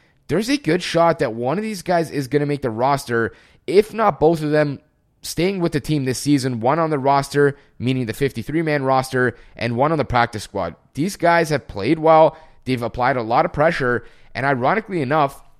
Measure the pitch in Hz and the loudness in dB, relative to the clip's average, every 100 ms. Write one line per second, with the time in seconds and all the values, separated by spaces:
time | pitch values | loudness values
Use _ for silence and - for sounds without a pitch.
0 | _ _ - 160 226 285 - 180 - 165 | _ _ -4 -2 0 -2 0 0 0 2
1 | 170 - 131 113 123 180 220 196 - 170 | 2 2 -2 -2 -4 -4 -4 -8 -2 -2
2 | 147 131 127 147 147 143 127 110 127 135 | 0 -4 -2 -2 0 -2 -4 -2 0 0
3 | - 117 110 - _ _ - 180 214 214 | -2 -2 -2 -6 _ _ 2 2 2 0
4 | 208 143 156 165 151 151 147 135 _ _ | -2 2 2 2 0 0 0 -4 _ _
5 | _ _ - - 180 196 170 147 - 151 | _ _ -12 -4 -2 -2 -2 -2 -2 -2
6 | 131 120 143 143 131 120 120 160 160 147 | -2 -4 0 0 0 -2 0 0 0 0
7 | 135 139 139 143 143 - _ _ 117 131 | 2 2 0 2 2 0 _ _ -2 -2
8 | 110 - 139 117 110 156 160 147 135 131 | -4 -2 -4 -4 -6 -4 -2 -2 2 0
9 | 127 127 123 - - - 117 117 147 160 | 0 0 0 -2 -20 -8 -4 0 0 0
10 | 123 123 117 104 - 98 85 - _ 127 | 0 2 0 -2 -10 -6 -6 -8 _ -6
11 | 185 - 165 170 151 143 - 101 107 160 | -6 0 2 4 2 -2 -4 -6 -2 2
12 | 156 160 156 - - - 123 123 117 123 | 6 6 6 2 -20 -16 -6 -4 -4 -2
13 | 123 127 113 131 170 - 160 160 127 117 | 0 0 0 0 0 2 0 2 -2 -2
14 | - - - - 135 131 131 208 214 180 | -4 -20 -14 -4 -2 0 0 -2 -4 -4
15 | 127 156 139 - - _ | -2 0 0 -4 -20 _